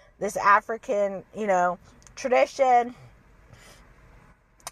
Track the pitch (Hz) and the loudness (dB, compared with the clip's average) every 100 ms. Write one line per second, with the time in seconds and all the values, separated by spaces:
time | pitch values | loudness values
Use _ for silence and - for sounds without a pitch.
0 | _ _ 196 - 196 202 - 226 - 208 | _ _ -8 -2 2 2 2 -10 -4 -2
1 | 202 190 - 190 214 185 180 175 - - | -2 -4 -12 -8 -2 0 0 -2 -12 -20
2 | - - 269 262 277 - 262 240 240 247 | -20 -12 -2 0 0 0 2 2 0 -8
3 | 127 - _ _ _ - - - - - | -20 -20 _ _ _ -20 -20 -20 -20 -20
4 | - - - _ _ _ - | -20 -20 -20 _ _ _ -16